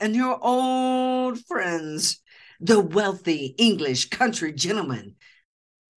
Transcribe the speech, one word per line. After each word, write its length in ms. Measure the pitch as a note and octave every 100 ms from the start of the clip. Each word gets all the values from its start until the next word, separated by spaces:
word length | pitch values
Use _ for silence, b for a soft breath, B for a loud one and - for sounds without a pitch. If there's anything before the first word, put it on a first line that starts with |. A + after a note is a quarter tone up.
and 140 | G#3+ A#3
your 280 | B3+ -
old 960 | A#3+ B3 B3+ B3+ B3+ B3+ B3+ B3+ B3+ B3 -
friends, 760 | F4 F3+ E3 D#3 D3+ - - b b b b
the 200 | E3+ G#3+
wealthy 760 | F3 F#3 G3 F#3 F3+ D3+ C3+ C3+
English 500 | A#3 F3 C#3+ B2+ -
country 440 | - B3 - D#3+
gentleman. 600 | D3 E3+ G#3+ D3+ A2 G2+ - b b b _ _ _ _